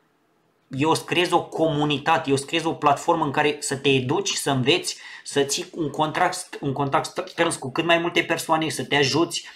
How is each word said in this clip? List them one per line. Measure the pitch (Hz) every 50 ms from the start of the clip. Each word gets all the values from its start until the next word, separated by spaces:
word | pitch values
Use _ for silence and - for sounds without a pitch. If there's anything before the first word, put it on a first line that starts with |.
| _ _ _ _ _ _ _ _ _ _ _ _ _ _ - 131
Eu | 139 160
îți | 160 156 -
creez | - 156 165 180 165
o | 175 165 -
comunitate, | - - - 160 160 151 147 151 147 147 135 139 165 160 156 - 139
eu | 139
îți | 131 135
creez | - - 165 156
o | 165 147
platformă | - - 147 139 - - - 170 165 156
în | 147
care | 135 156 147 151 147 -
să | - - - 131
te | - 143
educi, | 135 135 127 123 147 202 - - -
să | - - 151
înveți, | 139 131 123 131 165 180 180 - - - - - - - -
să | - - 143 143
ții | 139 - - 175 -
un | - - 165 143
contract, | - - 156 151 143 160 180 180 180 - - - - -
un | - 143 131
contact | 135 143 139 135 156 131 - - - 175 -
strâns | - - 170 165 156
cu | - - 131
cât | 123 - 165
mai | 170 170 170
multe | 170 170 170 175 160
persoane, | - 170 160 - - 160 156 160 156
să | 131 - 131
te | - -
ajuți, | 143 143 131 120 147 165 165 - - - - -